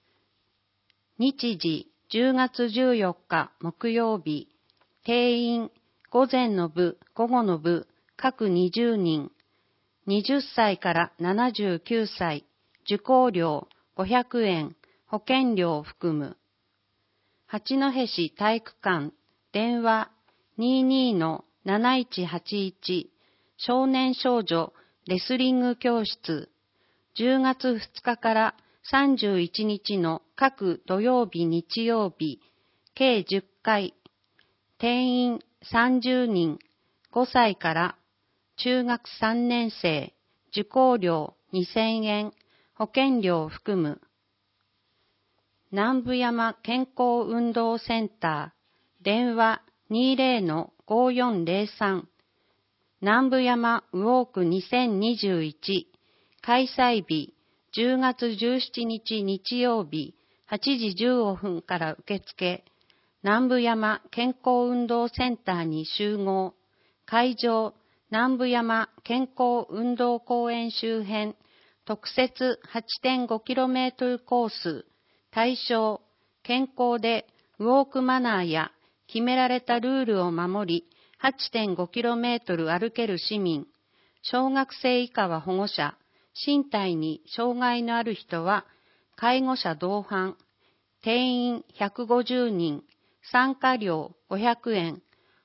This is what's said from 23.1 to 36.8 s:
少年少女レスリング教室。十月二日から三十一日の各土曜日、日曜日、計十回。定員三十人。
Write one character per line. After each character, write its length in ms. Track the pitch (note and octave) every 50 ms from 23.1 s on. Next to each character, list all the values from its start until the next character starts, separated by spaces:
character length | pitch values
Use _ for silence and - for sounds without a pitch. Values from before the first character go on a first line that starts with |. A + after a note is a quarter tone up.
| _ _ _ _ _ _ _ _ _
少 300 | - - - B3 B3+ C4+
年 260 | C4+ C4 C4 C4 B3+ B3+
少 300 | - - B3+ B3 A#3 G3
女 300 | - E3+ E3 D#3+ - _ - _ _ _ _ -
レ 120 | - F#3 F3+
ス 180 | - - B3+
リ 140 | B3+ B3+ B3+
ン 100 | B3+ B3+
グ 140 | B3 B3 A#3+
教 300 | - - A#3+ A#3 A3+ G#3+
室。 440 | - - _ - - D#3+ C#3+ - _ _ _ _ _ _ _ _ _ _ _ _ _ -
十 240 | - A3+ B3+ C4 C4
月 400 | C4 C4 C4 - - B3+ A#3 G#3+
二 220 | - - - -
日 160 | - A#3+ A#3
か 160 | - - A3+ A3
ら 220 | A3 A3+ - - _ _ _ _ _ -
三 320 | - C#4 C4+ C#4 C#4 C4+
十 240 | G#3+ G#3 G3+ G3 F3+
一 260 | F3 E3+ - - G#3+
日 320 | G#3+ G#3 G3 - - G3+
の 240 | F#3+ E3+ E3 D#3+ - _ _ -
各 480 | - C4+ C4+ C4+ - G3+ F3+ E3 - _
土 160 | - F#3 G3
曜 240 | A3 B3 B3+ B3 A#3
日、 200 | F#3 - E3+ E3+
日 400 | E3 E3 E3+ E3 - - A3+ A3+
曜 280 | A#3 A#3 A3 G#3 F3+ -
日、 240 | - D#3 D3+ B2 - _ _ _ _ _ _ _ _ _ _ -
計 300 | - C4 C4 A#3+ G#3 E3
十 200 | - F#3+ G3 - _ _ _ -
回。 300 | A3 G#3+ G3+ F#3+ - _ _ _ - _ _ _ _ _ _ _ _ _ _ _ _ _
定 260 | - A3+ A#3 A#3+ B3 B3+
員 340 | B3+ B3 B3 B3 B3 A#3 - - _ _ _ - -
三 300 | - A#3 A#3+ B3+ B3+ B3
十 260 | A3+ B3+ B3+ B3+ B3
人。 320 | A3+ G3+ F3 E3 D#3 D3 - - _ _ _